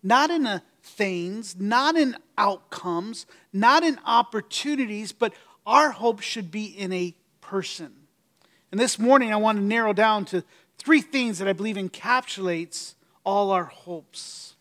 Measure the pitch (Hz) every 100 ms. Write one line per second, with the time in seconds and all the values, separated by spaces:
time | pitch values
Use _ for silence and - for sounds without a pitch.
0 | 185 247 302 339 262 190 - _ - -
1 | 202 180 175 208 208 180 202 233 285 330
2 | 277 226 _ - 202 196 _ - 185 170
3 | 202 226 - - _ 190 226 294 330 269
4 | - 233 233 220 208 - 285 294 247 208
5 | 214 - 226 - - _ - 247 302 214
6 | 233 214 - 233 180 185 214 196 190 185
7 | 180 170 _ _ - 196 185 - 156 104
8 | _ _ _ _ _ _ _ 190 247 -
9 | 226 269 240 214 220 208 202 233 220 196
10 | 220 214 196 185 - _ _ _ - 311
11 | - 269 240 185 196 180 214 202 185 -
12 | - 254 254 - 190 170 170 - - -
13 | _ _ - 202 202 190 160 - - 170
14 | - - - - - _